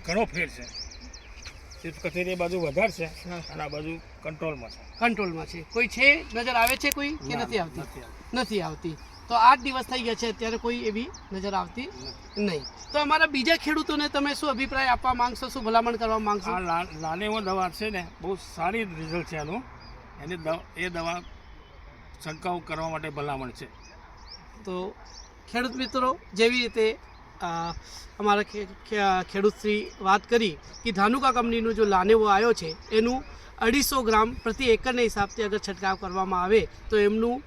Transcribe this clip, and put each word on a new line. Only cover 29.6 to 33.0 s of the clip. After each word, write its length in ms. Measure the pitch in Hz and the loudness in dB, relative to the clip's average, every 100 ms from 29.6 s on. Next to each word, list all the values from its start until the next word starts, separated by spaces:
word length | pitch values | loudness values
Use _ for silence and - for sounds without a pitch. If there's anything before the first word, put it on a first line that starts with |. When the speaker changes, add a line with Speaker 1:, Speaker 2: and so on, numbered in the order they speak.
Speaker 2:
શ્રી 300 | 214 208 220 - | 0 0 -2 -2
વાત 280 | 190 202 - | 4 4 4
કરી 280 | 233 214 147 - - | 4 4 -2 -14 -6
કે 80 | - | -4
ધાનુકા 400 | 190 208 262 262 | 2 4 4 4
કંપનીનો 420 | 247 233 233 226 | 4 2 2 0
જો 120 | 214 | 2
લાનેવો 400 | 208 190 190 226 | 4 6 8 6
આવ્યો 280 | 214 196 233 | 8 6 6
છે, 220 | 220 165 156 - | 2 -2 -10 0
એનું 320 | 220 | 2